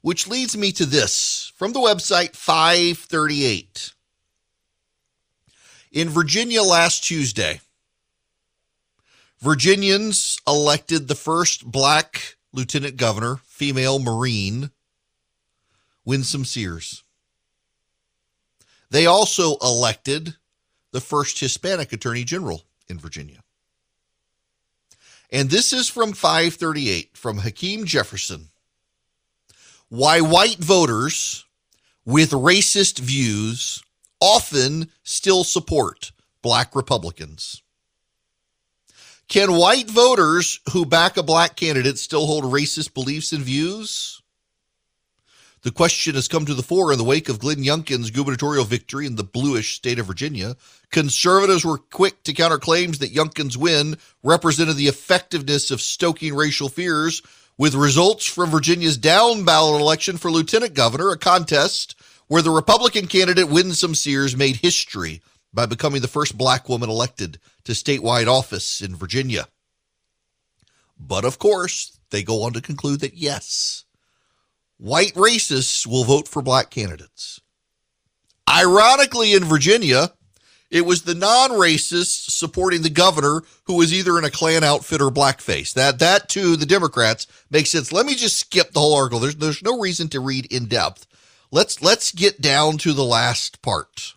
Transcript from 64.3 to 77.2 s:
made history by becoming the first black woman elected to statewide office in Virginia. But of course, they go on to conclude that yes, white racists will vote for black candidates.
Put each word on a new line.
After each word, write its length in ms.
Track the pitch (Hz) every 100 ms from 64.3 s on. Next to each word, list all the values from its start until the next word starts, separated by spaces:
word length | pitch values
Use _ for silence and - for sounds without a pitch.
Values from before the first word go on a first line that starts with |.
| 123
made 200 | 139 123
history 640 | 175 - - 101 82 80 _ _ _
by 120 | -
becoming 380 | 117 117 156 139
the 60 | 120
first 280 | 151 147 110
black 320 | 127 127 -
woman 220 | 120 117
elected 480 | 110 123 - 90 73 _ _
to 80 | -
statewide 560 | 113 - 139 113 120 113
office 540 | 131 120 92 - -
in 160 | 98 87
Virginia. 500 | 90 117 131 101 - _ _ _ _ _ _ _ _ _ _ _ _ _ _ _
But 260 | 73 95
of 140 | 120 -
course, 580 | 208 196 180 - - _ _
they 140 | -
go 180 | 98 110
on 120 | 117
to 60 | 117
conclude 380 | - 143 143 143
that 140 | 139
yes, 680 | 170 147 - - - - - _ _ _ _ _ _ _ _ _ _
white 380 | 101 147 196
racists 720 | 180 214 233 - 135 127 - 113
will 160 | 127
vote 240 | 117 143 -
for 160 | 151
black 280 | 131 127 -
candidates. 720 | - 101 76 - -